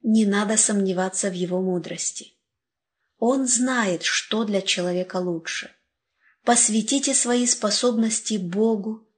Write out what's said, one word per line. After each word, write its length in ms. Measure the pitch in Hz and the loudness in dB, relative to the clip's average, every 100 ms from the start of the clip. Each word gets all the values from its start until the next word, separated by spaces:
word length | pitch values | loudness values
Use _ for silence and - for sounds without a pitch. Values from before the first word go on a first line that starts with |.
не 240 | 233 220 208 | 2 4 4
надо 320 | 202 208 214 | 2 2 2
сомневаться 720 | - 208 190 180 185 - 202 | 2 2 0 0 -2 -2 -4
в 40 | |
Его 280 | 180 175 180 | -2 -2 0
мудрости. 720 | 185 180 170 170 - - - _ _ _ _ _ _ _ _ - | 0 -2 -4 -6 -8 -8 -18 _ _ _ _ _ _ _ _ -2
Он 300 | 233 269 254 | 0 2 2
знает, 560 | 233 254 247 202 165 | 0 0 0 0 0
что 400 | - - - 220 | -2 -4 -2 -4
для 180 | 214 196 | 0 -2
человека 560 | 190 - 180 180 180 185 | -2 -2 0 -2 -2 -4
лучше. 540 | 180 165 165 - - _ _ _ _ _ _ _ | -2 -4 -6 -8 -10 _ _ _ _ _ _ _
Посвятите 720 | - - - 220 214 277 277 | 2 4 4 2 0 0 2
свои 320 | 262 240 247 247 | 0 2 2 2
способности 880 | - 208 - 247 226 220 - - | 0 0 2 2 2 0 -2 -4
Богу, 760 | 214 175 196 226 214 220 220 _ | -4 -2 0 2 0 -4 -8 _